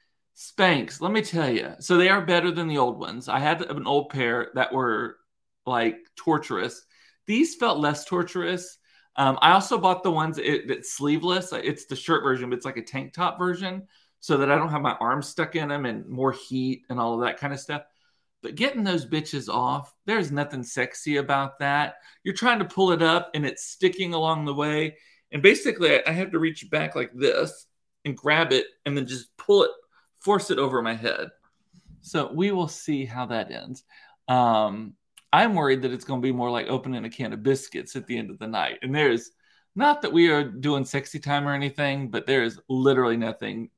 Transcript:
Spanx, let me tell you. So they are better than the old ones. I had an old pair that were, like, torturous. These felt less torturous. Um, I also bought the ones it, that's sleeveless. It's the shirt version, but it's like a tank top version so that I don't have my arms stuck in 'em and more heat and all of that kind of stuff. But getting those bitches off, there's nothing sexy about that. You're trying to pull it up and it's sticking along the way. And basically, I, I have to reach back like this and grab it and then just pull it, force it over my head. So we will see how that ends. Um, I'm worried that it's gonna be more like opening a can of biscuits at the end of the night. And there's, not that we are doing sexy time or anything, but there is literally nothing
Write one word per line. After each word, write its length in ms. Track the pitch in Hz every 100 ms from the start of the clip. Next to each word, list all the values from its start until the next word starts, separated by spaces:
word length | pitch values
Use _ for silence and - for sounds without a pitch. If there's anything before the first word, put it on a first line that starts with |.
| _ _ _ -
Spanx, 640 | - - 185 147 110 -
let 120 | 175
me 100 | 220
tell 260 | 214 165 143
you. 260 | 113 64 -
So 180 | - 180
they 140 | 185
are 100 | 196
better 300 | 170 175 175
than 180 | 165 165
the 80 | 147
old 220 | 123 113
ones. 280 | 82 110 127
I 120 | 127
had 240 | 147 165
an 240 | - 147 127
old 240 | 143 143
pair 400 | 139 120 117 117
that 160 | 131 127
were, 460 | 131 123 107 117 - _ _ _ _
like, 320 | - 123 117 - -
torturous. 720 | - - 151 - 104 90 - - _ _ _
These 300 | - 214 330
felt 240 | - 233 151
less 260 | 147 147
torturous. 720 | - 180 175 180 170 180 180 - _ _ _ -
Um, 220 | 139 135
I 120 | 156
also 260 | 185 190 226
bought 240 | 185 180
the 80 | 190
ones 260 | 160 160 160
it, 320 | 135 147 117
that's 240 | 131 -
sleeveless. 600 | - 143 151 170 185 180
It's 320 | - - 151 -
the 100 | 131
shirt 260 | - 160
version, 280 | 139 131 123
but 60 | 123
it's 100 | 135
like 100 | 131
a 60 |
tank 320 | 110 135 135
top 240 | - 180 -
version 500 | 180 175 190 190 190 _ _ _
so 160 | - 143
that 140 | 139
I 60 | 151
don't 120 | 160
have 140 | 151
my 100 | 135 -
arms 260 | 117 135 151
stuck 300 | - 156 165
in 140 | 147
'em 140 | 143 131
and 200 | 107 -
more 260 | 123 131
heat 500 | 127 - 131 131 131 -
and 100 | 123
all 140 | 117
of 80 | 117
that 160 | 120 -
kind 160 | 180
of 60 | 139
stuff. 240 | - 147 - _ _ _ _ _
But 140 | - 147
getting 280 | 269 269
those 220 | 196 175 120
bitches 420 | 156 156 143 120
off, 460 | 120 123 139 135 _
there's 260 | - 220 156
nothing 320 | 143 143 135
sexy 540 | 120 - 127 - - 147
about 440 | 131 139 135 -
that. 360 | 143 143 147 - - -
You're 100 | 190
trying 240 | 196 247 233
to 80 | 190
pull 260 | - 190
it 80 | 165
up 300 | 165 170 170
and 140 | 151 143
it's 180 | -
sticking 480 | - - 185 180 185
along 320 | 165 160 160
the 100 | 147
way. 440 | 139 147 151 156 156 _ _ _
And 100 | 151
basically, 520 | 175 247 277 180 165
I, 80 | 143 -
I 40 |
have 200 | 165 190
to 60 | 165
reach 300 | 160 156 -
back 260 | 151 156
like 200 | 151 123
this 540 | 120 135 - 156 - - _ _ _
and 100 | 147
grab 380 | 127 143 156 165
it 140 | 131 - _
and 100 | 147
then 120 | 143 123
just 280 | 127 - -
pull 240 | - 202
it, 80 | 170 - _ _ _ _
force 320 | - 202 196
it 80 | 175
over 240 | 135 127
my 120 | 113
head. 340 | 113 117 - - - _ _ _ _ - -
So 320 | - 160 139
we 180 | 156 202
will 180 | 190 165
see 360 | - - 147
how 220 | 131 120 123
that 260 | 113 98
ends. 320 | 58 - - - - - _ -
Um, 680 | 127 120 110 107 101 110 - _ _ -
I'm 220 | 143 226
worried 280 | 196 143 131
that 100 | 131
it's 120 | 123
gonna 180 | - 131
be 100 | 123
more 180 | 123 120
like 180 | 120 -
opening 360 | 127 135 123
a 60 | 110
can 220 | - 113
of 100 | 107
biscuits 520 | 110 135 - - -
at 120 | 131 -
the 100 | 131
end 140 | 202
of 80 | -
the 80 | 110
night. 320 | 110 69 -
And 120 | 131
there's, 380 | 143 147 117 - _ _ _ _ -
not 240 | 285 294
that 100 | 190
we 180 | 165 170
are 120 | 147
doing 440 | 147 110 135 139 131
sexy 320 | 139 135 151
time 280 | 147 143 143
or 60 |
anything, 580 | 143 139 135 143 139 131
but 160 | 110 113
there 160 | 135
is 160 | 117 - -
literally 500 | 131 131 131 120 117
nothing 520 | 113 113 110 107 113